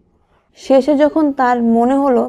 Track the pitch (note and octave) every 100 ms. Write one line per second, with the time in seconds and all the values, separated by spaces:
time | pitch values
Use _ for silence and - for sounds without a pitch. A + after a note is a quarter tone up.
0 | _ _ _ _ _ _ - C4+ C4+ C#4+
1 | D4 D#4+ D4 C#4 B3 B3 A#3 A3+ A#3+ C#4
2 | C#4 A#3